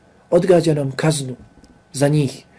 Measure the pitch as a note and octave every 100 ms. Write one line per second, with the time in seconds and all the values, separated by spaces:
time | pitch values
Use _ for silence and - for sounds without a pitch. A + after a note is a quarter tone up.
0 | _ _ _ F3 F3+ F3 E3 D3 C3+ C3+
1 | D#3+ D3+ C3 B2 - _ - - _ C3
2 | C#3+ D3+ C3+ - -